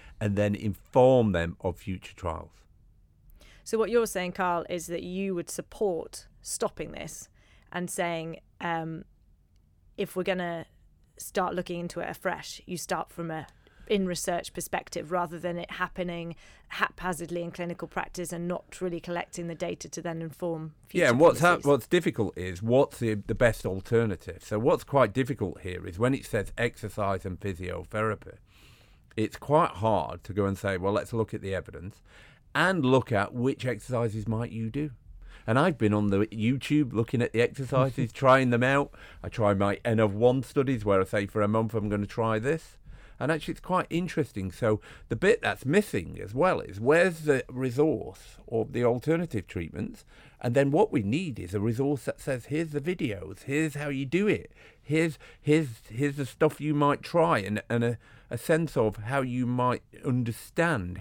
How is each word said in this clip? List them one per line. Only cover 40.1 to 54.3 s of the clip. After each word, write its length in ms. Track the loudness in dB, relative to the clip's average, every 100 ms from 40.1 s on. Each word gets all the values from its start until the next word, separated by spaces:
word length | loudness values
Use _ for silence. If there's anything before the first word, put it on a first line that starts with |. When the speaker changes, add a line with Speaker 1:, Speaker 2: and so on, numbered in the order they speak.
Speaker 1:
one 300 | 6 4 4
studies 420 | 0 0 0 0
where 160 | 4 4
I 40 |
say 220 | 4 0 0
for 140 | 0
a 80 | 2
month 240 | 2 0
I'm 160 | -2 -2
gonna 160 | -2
try 360 | -2 -2 0 0
this. 380 | 0 -4 -6 -20 -20 -20 -16 -6
And 140 | -2
actually, 200 | -2 -4
it's 80 | -8
quite 260 | -2 -2 0
interesting. 640 | -2 -2 -2 -4 -4 -6
So 280 | 0 2 2 -2 -14 -8
the 80 | 0
bit 240 | 4 4
that's 240 | 2 -2
missing 540 | 2 2 2 -2 -6 -10
as 120 | -6
well 260 | 0 2 2
is 180 | -4 -2
where's 420 | 4 6 6 2
the 240 | 2 2 0
resource 880 | -4 -2 2 2 2 -4 -14 -20 -20 -4
of 220 | -4 -2
the 120 | 2
alternative 640 | 2 2 0 0 0 -6 -6
treatments? 580 | -8 -6 -6 -8 -10 -20 -20 -20 -6
And 140 | 0
then 160 | 4 4
what 220 | 4 4
we 100 | 2
need 360 | 0 -2 -4 -8
is 160 | -6
a 60 | -2
resource 440 | -2 0 0 -2
that 160 | -4 -8
says, 260 | -6 -6 -4
"Here's 260 | -4 -4
the 80 | -4
videos, 640 | -4 -2 -4 -4 -10 -12
here's 300 | -4 0 0
how 140 | -2 -4
you 160 | -4
do 240 | 0 2
it, 240 | 2